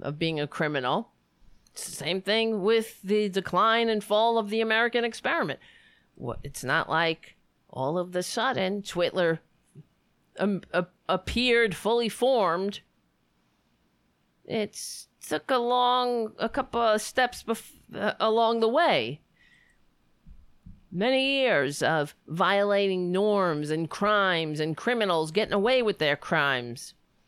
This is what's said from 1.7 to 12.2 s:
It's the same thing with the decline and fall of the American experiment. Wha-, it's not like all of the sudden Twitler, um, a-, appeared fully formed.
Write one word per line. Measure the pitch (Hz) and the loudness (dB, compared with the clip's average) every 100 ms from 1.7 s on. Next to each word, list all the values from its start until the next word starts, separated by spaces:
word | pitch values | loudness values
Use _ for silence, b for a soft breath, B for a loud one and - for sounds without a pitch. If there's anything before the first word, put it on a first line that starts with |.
It's | - - | -14 -14
the | - | -8
same | 151 185 | -4 -4
thing | 190 220 226 214 | 0 0 0 0
with | 196 226 220 - | 2 2 0 -8
the | 190 208 208 | 0 0 2
decline | 190 180 180 220 226 226 | -2 0 2 4 4 2
and | 214 | 0
fall | - 208 226 226 | 0 2 4 2
of | 208 | 0
the | 220 | -2
American | 226 220 233 240 | 0 2 2 0
experiment. | 233 226 - 330 190 - b b b b b - | -2 -4 -2 -2 -2 -6 b b b b b -12
Wha-, | 123 - | -10 -10
it's | 143 - | -10 -8
not | 131 156 - | -2 0 0
like | 156 165 165 - _ _ _ _ | 0 0 -2 -10 _ _ _ _
all | - 135 175 | -6 -2 -2
of | 180 | -2
the | 180 | -4
sudden | 180 233 220 - 185 202 | -4 -2 -2 0 -2 -4
Twitler, | 196 170 170 - 170 165 _ _ _ - - _ _ _ _ - | -6 -2 0 2 0 0 _ _ _ -20 -20 _ _ _ _ -2
um, | 190 190 - | -2 -2 -2
a-, | 170 175 _ - | -4 -4 _ -4
appeared | 185 - 233 247 233 226 | -4 -2 0 4 4 2
fully | 156 202 240 226 | 0 0 0 0
formed. | - | 0